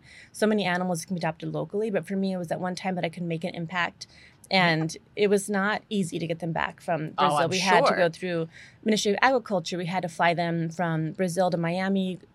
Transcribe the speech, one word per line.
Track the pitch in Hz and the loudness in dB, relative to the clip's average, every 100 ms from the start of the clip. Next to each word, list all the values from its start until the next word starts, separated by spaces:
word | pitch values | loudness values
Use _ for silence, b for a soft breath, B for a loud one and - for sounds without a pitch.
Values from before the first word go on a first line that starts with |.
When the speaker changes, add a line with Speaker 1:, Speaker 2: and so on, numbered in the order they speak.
| B B B | B B B
Speaker 1:
so | - 214 | -2 0
many | 214 185 | 0 0
animals | 180 180 170 - | -2 -2 -4 -4
can | 180 | -4
be | |
adopted | 165 160 160 | -4 -4 -6
locally. | 156 156 202 220 | -6 -4 -4 -2
But | 196 160 | -2 -2
for | 196 | -2
me, | 190 | -2
it | 185 | -2
was | 170 | -4
that | 160 | -4
one | 180 180 | -4 -4
time | 196 180 | -4 -4
that | 170 | -4
I | |
could | 170 | -4
make | 175 165 175 | -4 -4 -4
an | - | -6
impact. | 165 185 170 - - B B B - | -6 -2 -2 -4 -20 B B B 0
And | 190 175 160 160 - - - | 4 4 4 0 -4 -10 0
it | 208 | 2
was | 202 196 | 2 2
not | 208 196 214 - | 0 0 -2 -2
easy | 208 170 170 | -2 -2 -2
to | 156 | -4
get | 165 | -4
them | 170 | -4
back | 160 143 - | -2 -2 -4
from | - 165 151 - | -4 -4 -2 0
Speaker 2:
Oh, | 147 | 2
Speaker 1:
Brazil. | 147 | 4
Speaker 2:
I'm | 165 | 2
Speaker 1:
We | 185 | 2
had | 190 180 | 4 6
to | 247 | 6
Speaker 2:
sure. | - | 4
Speaker 1:
go | 170 | 2
through | 165 185 170 165 B B B | 0 -4 -2 -4 B B B
Ministry | - 214 208 | 0 0 2
of | 202 | 2
Agriculture. | 254 262 - 196 165 175 | 4 2 0 -4 -2 -4
We | 175 | -4
had | 185 | -4
to | 175 | -4
fly | - 175 | 2 2
them | 165 170 165 165 | 4 0 0 -2
from | 165 175 160 160 | -2 -2 0 -2
Brazil | - 185 165 180 | -2 -2 2 2
to | 170 | 2
Miami, | 165 175 190 196 185 175 - | 0 0 0 0 0 -4 -12